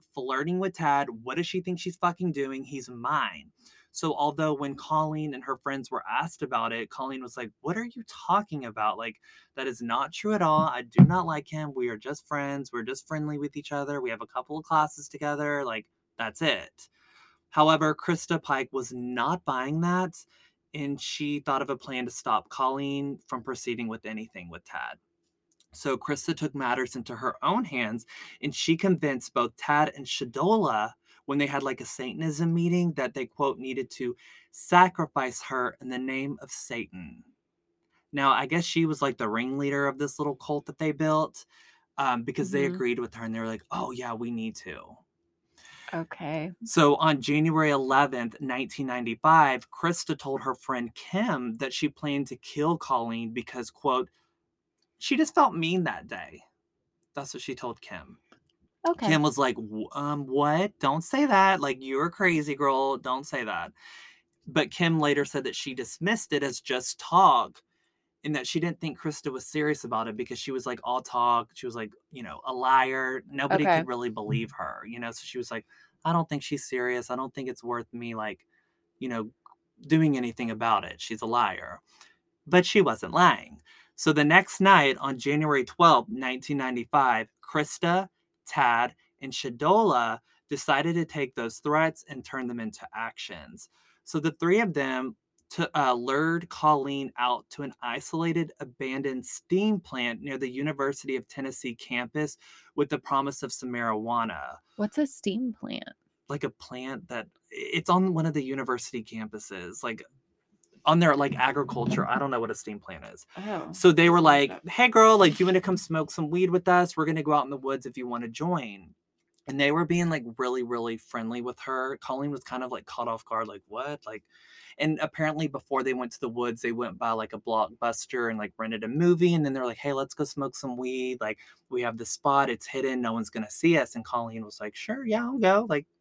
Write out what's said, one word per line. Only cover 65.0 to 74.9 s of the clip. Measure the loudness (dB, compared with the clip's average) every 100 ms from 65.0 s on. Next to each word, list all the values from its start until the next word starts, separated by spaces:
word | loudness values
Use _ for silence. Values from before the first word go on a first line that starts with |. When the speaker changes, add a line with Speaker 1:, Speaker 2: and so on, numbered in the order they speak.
Speaker 1:
later | 4 2
said | 0 -2
that | -4 -6
she | -8
dismissed | -8 -8 -4 -2 -2 0
it | -2
as | -2 -4
just | -4 -4 -4 -6
talk | 2 6 8 6 2 -8 _ _ _ _ _ _
and | -4
that | -4 -2
she | -2
didn't | -2 -4
think | -6 -6
Krista | -6 -6 -6
was | -8 -4
serious | 0 0 0
about | -2 -4 -2
it | -6
because | -8 -8
she | -6
was | -6
like, | -6 -6
"All | -4 -4
talk." | -2 0 4 2 0
She | -8 -10
was | -8
like, | -10 -12 _
you | -14
know, | -12 -10 -8
a |
liar. | -2 4 4 4 0 -2 -4 -8
Nobody | -4 0 2
Speaker 2:
Okay. | 4 4
Speaker 1:
could | 2
really | -4 -4
believe | -6 -4 -4 -4
her, | -8 -10 -10
you | -12